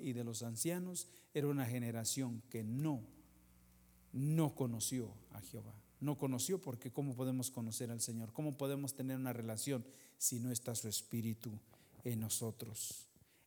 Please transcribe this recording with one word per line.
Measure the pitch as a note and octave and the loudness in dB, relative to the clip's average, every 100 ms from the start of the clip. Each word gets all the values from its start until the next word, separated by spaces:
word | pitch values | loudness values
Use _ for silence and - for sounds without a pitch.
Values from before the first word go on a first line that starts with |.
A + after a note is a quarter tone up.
y | C#3 | -2
de | A#2+ | 0
los | A#2 A2+ | -2 -2
ancianos | A#2 A2+ E3 F3 F3+ F3 - - - | -2 0 0 0 -2 -4 -6 -12 -6
era | D#3 C#3+ | 0 2
una | C#3+ A#2+ | 4 2
generación | B2 A#2+ A#2 A2+ - C3 A2+ - | 2 0 0 0 0 0 -2 -4
que | A#2 | -4
no, | G#2+ B2 D#3 C3+ G#2+ - - - - - - - - - - | 0 2 2 0 -4 -14 -20 -20 -20 -20 -20 -20 -20 -20 -8
no | B2+ C#3+ D#3+ D3+ | 0 4 6 6
conoció | - B2+ A#2 - B2+ A2 G#2 - | 4 2 2 0 0 -2 -6 -14
a | G2+ | -14
Jehová. | - A2+ G#2+ G#2+ - - | -10 -10 -10 -14 -18 -2
No | C#3+ C#3+ | 0 2
conoció | C#3 B2+ A#2 F#3 | 2 2 2 0
porque | - A#2 B2+ | 0 -4 -4
¿cómo | C3+ C#3+ | -2 0
podemos | B2 C3 C3 B2 | 2 2 2 0
conocer | - A2+ A2 A#2+ | -2 -2 -2 -2
al | A#2 | -2
Señor? | A#2 A2+ A2+ | -2 -2 -4
¿Cómo | A2+ D3+ C3+ | -2 -2 0
podemos | C#3 C#3 C#3 - | 0 2 -2 -2
tener | C3 C3 | -2 0
una | C3 | 0
relación | A#2 A2+ G#2+ - C3+ A2+ - - - | 0 -2 -2 0 0 -2 -12 -20 0
si | - B2 | 2 2
no | B2 | 2
está | A#2 - | 0 0
su | A2+ A2 | -2 0
Espíritu | G2+ - A#2 A2+ A2 A#2 G#2 - - - - | -2 0 0 0 0 -4 -8 -10 -20 -20 -6
en | B2+ A2+ | -2 0
nosotros? | A2 - A#2 G#2+ A2 G#2+ - - - - - - | 0 0 -2 -4 -6 -6 -6 -8 -14 -20 -20 -20